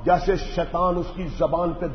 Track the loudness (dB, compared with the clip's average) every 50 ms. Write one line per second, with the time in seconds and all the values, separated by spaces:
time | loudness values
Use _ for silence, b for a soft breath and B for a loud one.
0 | 2 2 4 4 4 2 0 0 -2 -2 -2 -2 -2 -2 0 2 2 2 2 0
1 | -2 -4 -6 -6 -6 -6 0 0 0 2 2 0 0 -2 -2 -2 -6 -6